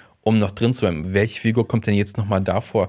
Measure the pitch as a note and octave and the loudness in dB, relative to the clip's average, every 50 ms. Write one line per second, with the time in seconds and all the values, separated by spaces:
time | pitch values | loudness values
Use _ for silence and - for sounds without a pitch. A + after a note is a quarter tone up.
0 | - _ _ _ _ G#2+ A2+ A2 G#2 F#2+ - - A2+ A#2 B2+ - - F#2 E2+ D2+ | -20 _ _ _ _ 0 2 2 2 0 0 0 0 0 0 0 0 -2 -2 -2
1 | D#2 F#2 F#2+ G2+ G#2+ A2 - - - A2+ A2+ A#2 A2 - - A2+ - - G#2 G2+ | -4 0 0 2 2 0 -2 -2 -2 0 2 2 0 0 -2 -2 0 0 0 0
2 | G2+ - - - G#2 G2+ G#2 F#2+ G2 F#2 F2+ G#2+ - - - A2 F#2 | 0 -2 -4 -4 -2 0 0 0 2 0 -2 -2 -4 -2 0 0 0